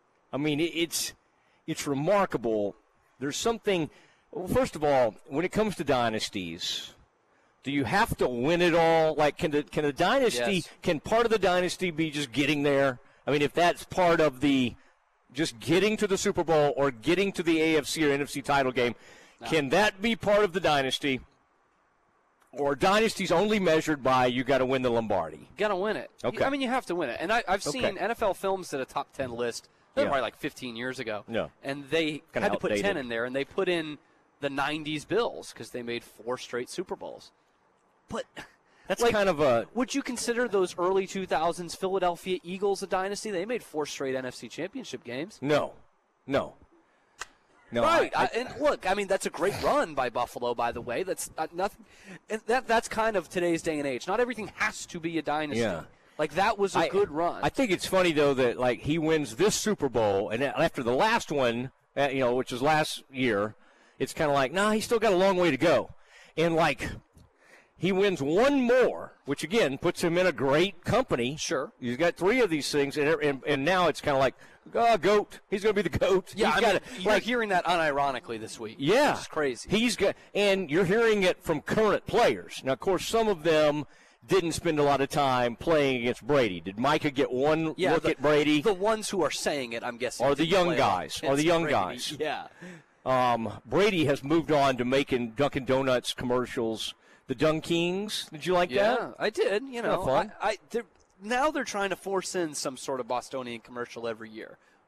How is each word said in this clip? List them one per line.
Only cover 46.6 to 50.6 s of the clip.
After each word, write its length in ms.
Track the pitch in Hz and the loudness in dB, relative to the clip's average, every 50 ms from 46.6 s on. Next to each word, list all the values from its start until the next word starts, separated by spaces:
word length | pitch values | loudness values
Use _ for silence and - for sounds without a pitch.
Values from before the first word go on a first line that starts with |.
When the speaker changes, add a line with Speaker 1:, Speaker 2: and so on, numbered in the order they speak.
| - _ _ _ _ _ _ _ _ _ _ - - - _ _ _ _ _ _ _ - 120 | -20 _ _ _ _ _ _ _ _ _ _ -18 -18 -18 _ _ _ _ _ _ _ -8 -2
Speaker 1:
No, 100 | 120 - | 0 2
Speaker 2:
Right. 300 | 320 339 320 233 - - | 2 4 2 2 0 0
Speaker 1:
I, 60 | 151 185 | -2 -2
I 20 | |
Speaker 2:
I, 20 | 180 - 226 | 0 -2 -4
and 220 | 254 - - - | -6 -6 -8 -2
look, 280 | 294 294 214 - - 185 | 0 0 0 0 -2 -2
I 60 | 196 | -2
mean, 140 | 208 202 185 | -2 0 -2
that's 180 | 190 185 - | -2 -2 -2
a 40 | 165 | -4
great 300 | - - 170 202 143 113 | -4 -2 -2 -2 -2 0
run 340 | 139 147 233 294 240 170 147 | 0 0 2 2 0 -2 -2
by 140 | 135 127 123 | -4 -4 -2
Buffalo, 460 | 110 127 123 - - 127 120 120 120 | -2 -4 -4 -4 -6 -6 -4 -4 -2
by 160 | 117 | -2